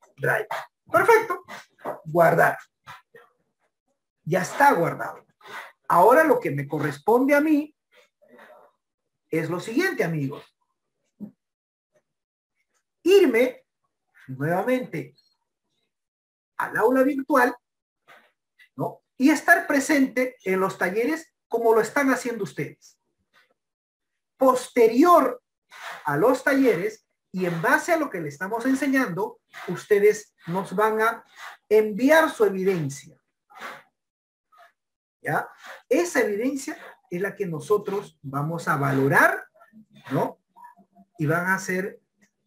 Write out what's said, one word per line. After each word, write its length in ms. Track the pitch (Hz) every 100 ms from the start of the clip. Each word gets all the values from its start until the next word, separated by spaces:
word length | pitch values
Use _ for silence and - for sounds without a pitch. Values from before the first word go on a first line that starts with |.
| _ -
Drive. 300 | 135 - - - - _ _
Perfecto. 540 | 330 370 453 453 370 - - - _ - - 160
Guardar. 520 | 165 165 165 156 - - _ - - _ - _ _ _ _ _ _ _ _ _ _
Ya 180 | - -
está 320 | - - 285
guardado. 520 | 247 - - - - _ _ - - - _ -
Ahora 360 | 170 220 269
lo 160 | 320 247
que 120 | 165
me 160 | 143 139
corresponde 680 | 156 147 143 - 240 269 285
a 60 |
mí 340 | 311 294 302 _ _ _ _ _ _ - - - _ _ _ _ _ _ _
es 200 | 160 156
lo 100 | 175
siguiente, 440 | 214 240 381 269
amigos. 400 | 175 160 135 - - _ _ _ _ _ _ - - _ _ _ _ _ _ _ _ _ _ _ _ _ _ _ _ _
Irme 640 | 330 392 330 226 254 - _ _ _ _ _ _ -
nuevamente 880 | 131 147 175 214 254 196 156 135 _ _ _ _ _ _ _ _ _ _ _ _ _ _ -
al 220 | - 165
aula 260 | 226 262
virtual, 500 | 262 277 269 277 247 - _ _ _ _ _ - _ _ _ _ _ -
¿no? 240 | 226 - _ -
Y 140 | 262
estar 360 | 285 - 349 -
presente 680 | 294 269 294 262 - 254 -
en 160 | - 185
los 180 | 190 -
talleres 560 | 185 202 254 320 - _ -
como 260 | 233 226
lo 80 | 220
están 280 | 220 285 269
haciendo 340 | 262 247 226 196
ustedes. 520 | - 139 - _ _ _ _ _ _ _ _ _ _ _ _ _ _ _ -
Posterior 1040 | 262 254 - - 220 240 349 339 269 - _ _ _ - - - -
a 100 | 143
los 280 | 214 269
talleres, 640 | - 269 262 165 208 - _ _ _
y 140 | 185 180
en 160 | 165
base 300 | 220 302 302
a 60 | 330
lo 120 | 285
que 120 | 185
le 80 | 151
estamos 360 | - 190 226 254
enseñando, 760 | 269 294 269 233 170 220 - _ - -
ustedes 680 | 165 - 202 208 208 - _ -
nos 280 | 180 190 180
van 260 | 214 220
a 240 | 226 226 - - - - -
enviar 600 | 214 214 208 262 320 320
su 160 | - 202
evidencia. 720 | 190 185 185 139 135 - _ _ _ _ - - - _ _ _ _ _ _ _ _ - _ _ _ _ _
¿Ya? 280 | - 170 - - - - -
Esa 320 | 302 349 285
evidencia 560 | 214 202 254 285 - 311 - - -
es 120 | 175
la 140 | 196 -
que 100 | 185
nosotros 760 | 156 - 208 202 196 - _
vamos 460 | 139 135 151 165 -
a 100 | 151
valorar, 680 | 139 135 135 185 330 381 - _ _ - - _ -
¿no? 280 | 139 247 - _ _ - _ _ _ _ -
Y 80 | 147
van 220 | 170 175
a 120 | 190
ser 400 | - 185 202 - _ _ _ _